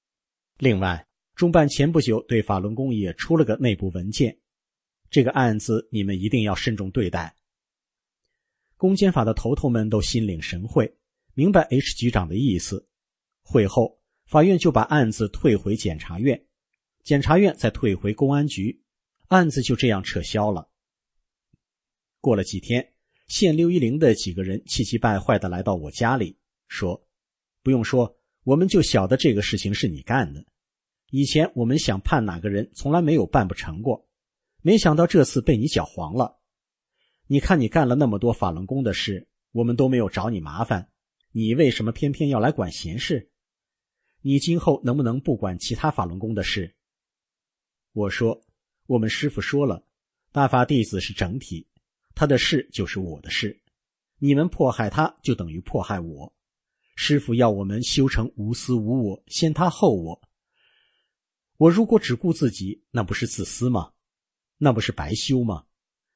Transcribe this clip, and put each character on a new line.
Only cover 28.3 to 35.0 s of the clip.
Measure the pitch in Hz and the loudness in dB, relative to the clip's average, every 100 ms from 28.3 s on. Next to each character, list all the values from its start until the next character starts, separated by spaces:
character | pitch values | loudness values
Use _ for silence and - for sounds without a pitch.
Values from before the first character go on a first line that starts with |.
| _ | _
我 | - 143 | 0 2
们 | 185 | 4
就 | 190 | 4
晓 | 151 113 92 | 4 2 2
得 | 127 | 2
这 | 151 | 2
个 | 104 | 2
事 | 104 104 | 0 -4
情 | 98 | -4
是 | 104 113 | -2 -4
你 | 78 | -4
干 | - 127 90 | -4 -2 -2
的。” | 71 - _ _ _ _ _ _ | -6 -18 _ _ _ _ _ _
以 | 131 | -2
前 | 139 151 165 | 0 2 0
我 | - | 0
们 | 117 139 | 0 0
想 | - 98 | 0 -2
判 | - 147 | 0 0
哪 | 107 85 | -2 -4
个 | 98 | -4
人， | 98 117 | -4 -4
从 | - 139 | -6 -2
来 | 165 | 0
没 | 160 | 2
有 | 156 90 | 2 2
办 | 139 98 | 0 0
不 | |
成 | - - 80 | -4 -10 -8
过， | 123 113 _ _ _ _ _ _ | -4 -6 _ _ _ _ _ _
没 | 156 220 | 4 4
想 | 170 | 6
到 | 151 | 4